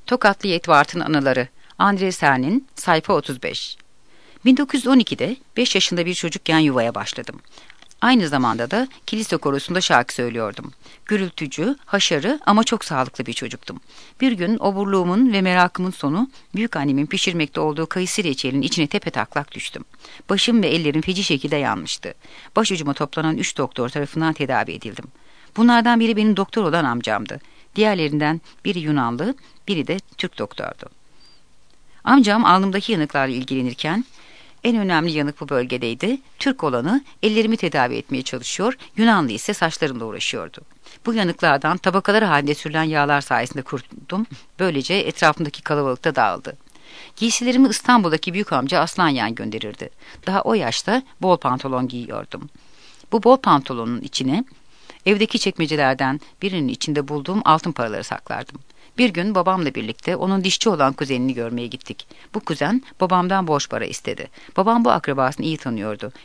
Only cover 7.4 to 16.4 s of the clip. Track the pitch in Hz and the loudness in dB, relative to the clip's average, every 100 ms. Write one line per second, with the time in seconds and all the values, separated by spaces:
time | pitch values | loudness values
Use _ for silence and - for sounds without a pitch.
7.4 | - - - - - - 233 247 160 143 | -20 -20 -20 -20 -16 0 4 4 4 2
8.4 | 120 113 120 214 262 - - 214 214 165 | 2 0 -2 -2 -4 -8 -8 -6 -4 -2
9.4 | 147 139 - 175 - 131 123 - 120 117 | 0 -2 -2 -2 2 2 2 -4 -4 -4
10.4 | 107 117 143 - - - - 208 185 - | -6 -8 -16 -18 -20 -14 -4 -2 -2 -6
11.4 | 147 - 202 285 - 202 - 151 185 302 | -8 -4 -4 -4 -2 -2 0 0 0 -2
12.4 | - 208 226 220 - 139 131 - 117 117 | 2 4 4 -2 -2 -2 -2 -4 -8 -6
13.4 | 117 117 - - - - - - 262 196 | -8 -10 -14 -16 -16 -20 -14 -2 0 0
14.4 | 175 226 202 196 196 190 180 196 262 196 | -2 0 0 -2 0 2 2 4 4 4
15.4 | 190 180 180 - 185 - 139 175 262 - | 4 4 4 2 -6 -4 -2 -2 -2 -6